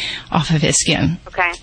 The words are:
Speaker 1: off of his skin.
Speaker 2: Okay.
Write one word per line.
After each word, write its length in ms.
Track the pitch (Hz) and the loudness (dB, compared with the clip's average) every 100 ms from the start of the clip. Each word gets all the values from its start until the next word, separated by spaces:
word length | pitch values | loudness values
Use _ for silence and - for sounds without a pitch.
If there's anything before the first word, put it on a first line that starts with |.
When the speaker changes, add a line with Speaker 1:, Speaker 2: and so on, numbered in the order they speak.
| - - - | -8 -10 -2
Speaker 1:
off 200 | - 147 | 0 2
of 100 | 156 | 2
his 140 | 165 - | 2 2
skin. 400 | - 151 - 170 - | 2 2 2 -2 -6
Speaker 2:
Okay. 240 | - 175 175 | -2 -2 0